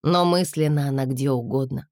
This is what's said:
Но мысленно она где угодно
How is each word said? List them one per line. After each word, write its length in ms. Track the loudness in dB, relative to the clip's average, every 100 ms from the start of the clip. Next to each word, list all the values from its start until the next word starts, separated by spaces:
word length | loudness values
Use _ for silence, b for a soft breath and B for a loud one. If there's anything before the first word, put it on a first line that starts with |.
Но 220 | 2 4
мысленно 640 | 4 2 0 0 0 2 0
она 180 | -2 -2
где 240 | -2 0
угодно 580 | -2 -2 -4 -2 -6 -12